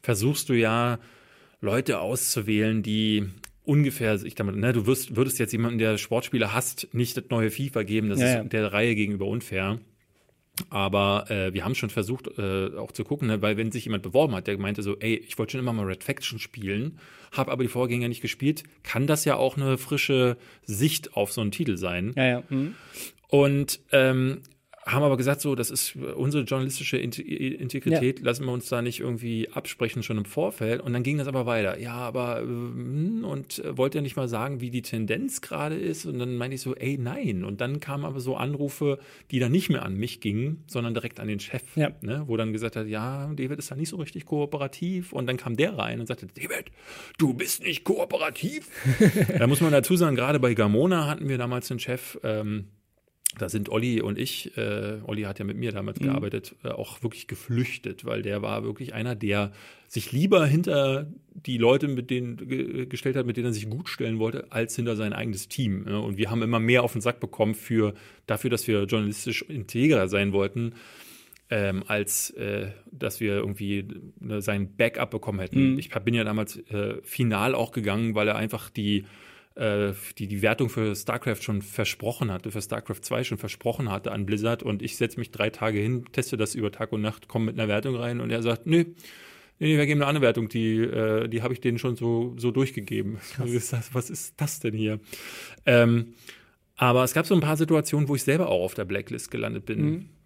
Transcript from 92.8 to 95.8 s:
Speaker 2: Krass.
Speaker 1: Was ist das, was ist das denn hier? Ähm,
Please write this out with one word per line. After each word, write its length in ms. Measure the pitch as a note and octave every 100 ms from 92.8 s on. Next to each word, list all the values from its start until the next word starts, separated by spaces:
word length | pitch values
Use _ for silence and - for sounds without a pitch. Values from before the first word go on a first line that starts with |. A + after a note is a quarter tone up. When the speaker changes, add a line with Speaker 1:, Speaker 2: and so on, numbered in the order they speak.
| G2 G#2+ G2+ A2 -
Speaker 2:
Krass. 120 | C3+ B2
Speaker 1:
Was 60 |
ist 200 | A#2+ A#2
das, 200 | A#2+ -
was 160 | B2+ -
ist 320 | - - -
das 180 | D3 -
denn 140 | A#2
hier? 260 | G#2+ G#2+ G#2+ - - - - - - -
Ähm, 480 | A#2+